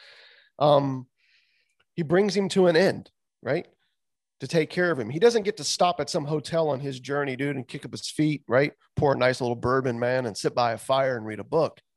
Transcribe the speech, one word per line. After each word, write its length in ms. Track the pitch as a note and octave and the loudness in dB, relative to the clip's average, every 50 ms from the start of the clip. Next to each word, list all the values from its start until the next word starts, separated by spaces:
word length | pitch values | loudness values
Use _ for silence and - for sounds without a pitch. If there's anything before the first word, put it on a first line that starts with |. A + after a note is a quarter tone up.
| - - - - - - - _ _ _ _ - | -20 -20 -20 -20 -20 -20 -20 _ _ _ _ 0
Um, 480 | C3+ D3+ D3 C#3 C#3 C#3 C3 C3 B2 _ _ _ _ _ _ _ _ _ _ _ _ _ _ _ _ _ _ | 2 4 4 4 2 0 -4 -8 -10 _ _ _ _ _ _ _ _ _ _ _ _ _ _ _ _ _ _
he 80 | F3 F3 | -6 -2
brings 340 | C#3 E3+ F#3 G#3 G#3 F3 | 0 2 2 2 2 0
him 120 | G3+ G3 F3 | -2 -2 0
to 180 | - G3 F#3 F3 | 2 4 4 6
an 80 | E3 | 6
inn, 280 | D#3+ F#3+ F3 - G2+ - _ _ _ _ _ _ _ - | 4 4 2 0 -2 -8 _ _ _ _ _ _ _ -6
right, 240 | - C#3+ F3 - _ _ _ _ _ _ _ _ _ _ _ _ _ _ - | -4 -4 -4 -4 _ _ _ _ _ _ _ _ _ _ _ _ _ _ -12
to 80 | C#3 | -8
take 240 | C3 - E3+ D#3 - | -2 0 0 0 0
care 220 | - F3+ F3+ E3+ D#3+ | 0 -2 0 0 0
of 80 | C3+ | -2
him. 100 | A2 G#2 | -4 -6
He 80 | C3+ E3 | -2 4
doesn't 240 | G#3+ A#3+ A3+ A3+ G3 | 4 4 4 4 0
get 140 | G3+ G#3 | -2 -4
to 80 | - C#3+ | -4 -4
stop 340 | - - - F#3 F3+ F3 - | -4 0 2 2 2 2 -2
at 100 | - - | -4 -4
some 160 | - E3+ C#3+ | -4 -4 -4
hotel 420 | C#3+ D#3 D3+ - - E3+ E3 D#3+ D3+ | -2 -4 -4 -4 -2 -2 0 0 0
on 100 | C#3 B2+ | -2 -4
his 220 | C#3+ C#3 C3 B2+ | -4 -8 -10 -10
journey, 340 | B2+ C3 C#3 C#3+ C#3+ C#3 C3 | -8 -6 -4 -4 -2 -4 -4
dude, 220 | B2 C#3 C#3+ C#3+ | -4 -4 -4 -4
and 100 | C3+ A#2+ | -6 -8
kick 180 | - - D3 - | -10 -12 -14 -14
up 60 | - | -12
his 180 | - G#2+ - - | -12 -12 -10 -8
feet, 340 | - - D3+ D3+ D3+ C#3 _ | -2 0 0 0 0 -2 _
right, 280 | - A2 C3 D3 C#3+ - _ _ _ - | 0 2 2 2 2 -2 _ _ _ -4
pour 200 | - D3 C#3+ C3+ | 0 2 2 4
a 40 | A#2+ | 4
nice 220 | B2 B2+ B2+ - | 4 2 2 2
little 160 | C3 A#2+ A#2+ | 0 -2 -2
bourbon, 420 | A#2 A#2 A#2+ B2+ C3+ C3 C3 A#2 A#2 | -2 0 0 2 2 0 0 -2 -2
man, 280 | A#2+ B2 B2+ C3 B2+ | -2 -2 0 0 -2
and 120 | A2+ F#2+ - | -4 -4 -4
sit 160 | - D#3 - | -4 -2 0
by 180 | B2 A#2+ A#2 A2+ | 0 0 0 0
a 60 | A2 | -4
fire 380 | - - C3+ C3+ C3+ C3+ B2+ | -2 -2 0 0 0 0 -2
and 100 | A#2 G#2+ | -4 -6
read 140 | A2 G#2+ G2+ | -8 -8 -10
a 40 | G#2 | -6
book. 360 | - C#3+ E3 D3+ - - - _ _ _ | -2 0 0 0 0 -2 -8 _ _ _